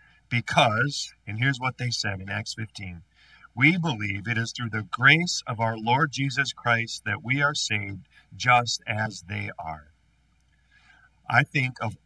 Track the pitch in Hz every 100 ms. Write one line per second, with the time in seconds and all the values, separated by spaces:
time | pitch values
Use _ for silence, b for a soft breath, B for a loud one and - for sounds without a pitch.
0 | b b b 120 - - 127 107 143 -
1 | - - - 110 135 127 127 - 123 113
2 | 107 95 95 104 107 - 110 - 92 85
3 | - b b b b 113 143 180 160 110
4 | 104 98 95 113 113 - 117 110 - -
5 | 131 165 175 - - 110 113 113 110 127
6 | 151 127 139 127 135 - 120 117 113 -
7 | 107 101 113 139 143 151 - 107 101 95
8 | - b b 95 131 123 117 - - 110
9 | 110 92 85 104 104 - 82 76 73 _
10 | _ _ _ _ _ b b b b b
11 | b b - 120 139 151 127 - 113 -